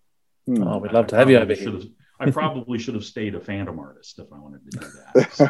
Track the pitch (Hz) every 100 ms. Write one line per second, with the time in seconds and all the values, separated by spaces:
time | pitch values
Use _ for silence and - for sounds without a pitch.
0 | _ _ _ _ - 120 98 104 101 113
1 | 104 107 135 123 104 104 104 95 - _
2 | _ - 135 147 151 131 120 117 131 110
3 | - 120 107 90 - 101 90 80 67 65
4 | - - - 73 73 69 - - - -
5 | - - - - 139